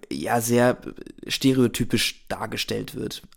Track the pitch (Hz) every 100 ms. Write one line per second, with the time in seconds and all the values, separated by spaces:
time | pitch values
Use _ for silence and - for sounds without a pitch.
0 | - 67 76 120 113 120 123 - - -
1 | - - - - 135 131 117 - 120 113
2 | - - - 98 110 104 - 110 104 -
3 | - - -